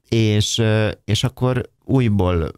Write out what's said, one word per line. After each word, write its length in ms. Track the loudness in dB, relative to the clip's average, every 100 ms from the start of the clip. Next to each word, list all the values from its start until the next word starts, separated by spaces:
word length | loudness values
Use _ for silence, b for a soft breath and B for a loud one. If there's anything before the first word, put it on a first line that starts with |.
| _
És, 480 | 0 2 2 0 0
ö, 320 | 0 0 -2 -4 -4
és 180 | -2
akkor 460 | -2 -2 -2 -2 -6 _
újból, 680 | -2 0 2 2 2 0 -2